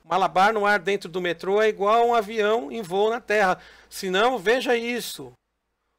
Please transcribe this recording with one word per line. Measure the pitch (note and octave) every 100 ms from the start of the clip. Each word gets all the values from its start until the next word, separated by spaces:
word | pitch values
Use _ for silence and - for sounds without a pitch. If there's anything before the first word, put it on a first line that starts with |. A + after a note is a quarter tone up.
O | -
malabar | F3 F3+ E3+ G3
no | A3 G3+
ar | G#3
dentro | E3+ G3+ F#3
do | F3
metrô | F3 E3 F3 G3+
é | A3
igual | G#3 G3 A3+
a |
um | A#3
avião | A#3 G3+ A3+ G#3 A3+ C#4
em | A#3
voo | F#3 F#3+ G#3+
na | A#3
Terra. | - G#3 F#3+ E3 - - -
Se | - F#3+
não, | F#3 A#3 B3+
veja | F3+ B3+ A#3+ A#3+
isso. | A#3 A#3+ - - B2+ A#2+ _ _ _ _ _